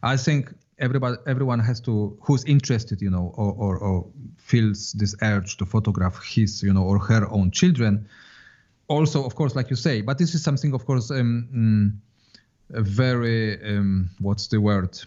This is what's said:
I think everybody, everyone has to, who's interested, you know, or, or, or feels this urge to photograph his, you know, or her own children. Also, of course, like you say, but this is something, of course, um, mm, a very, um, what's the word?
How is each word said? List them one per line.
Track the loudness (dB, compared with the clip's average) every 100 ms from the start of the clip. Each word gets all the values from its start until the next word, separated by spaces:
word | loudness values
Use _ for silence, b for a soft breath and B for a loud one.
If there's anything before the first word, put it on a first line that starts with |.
I | 0 0
think | 2 0 -2 -10 _ _
everybody, | -2 0 -2 -4 -4
everyone | -2 0 0
has | 0 -2
to, | -2 -2 -2 -6
who's | 0 0
interested, | 4 2 2 -2 -2 -4
you | -2
know, | -2 -2 -2
or, | -4
or, | -2 -2 -2
or | 0 -2 -2 -12 -18 -20
feels | _ 2 2 0 -6
this | -2 -2 0
urge | 0 0 -2 -6
to | -2
photograph | 0 0 0 0 -2
his, | -4 0 0 0
you | 2
know, | 2
or | 4 2
her | 4 2 2
own | 2 2
children. | 4 2 4 2 0 -2 B B B B B B B _
Also, | 2 2 2
of | -4
course, | -2 -2
like | -2 -2
you | -2
say, | 0 -2
but | -2 0
this | 0
is | 0
something, | 0 0 -2
of | -4 -2
course, | -2 -2
um, | -2 0 0 -4
mm, | 0 2 4 2 0 _ _ _ -20 _ _ _ -4
a |
very, | -2 2 2 2 0 0 0 -4
um, | -4 -2 0 0 -2 -4
what's | -4 -4 -2
the | 0
word? | 2 2 0 -8